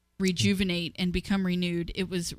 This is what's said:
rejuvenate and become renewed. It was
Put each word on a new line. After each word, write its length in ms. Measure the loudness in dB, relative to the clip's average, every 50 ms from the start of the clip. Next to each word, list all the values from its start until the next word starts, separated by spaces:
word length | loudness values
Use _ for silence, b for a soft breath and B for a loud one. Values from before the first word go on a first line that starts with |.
| _ _ _ 0
rejuvenate 760 | 2 2 2 4 4 2 4 2 2 0 0 -2 -2 -4 -4
and 140 | -2 -2 0
become 340 | 0 -2 0 0 0 2 2
renewed. 460 | 2 0 0 0 0 0 -2 -4 -4 -4
It 140 | -4 -4 -4
was 240 | -4 -4 -4 -6 -8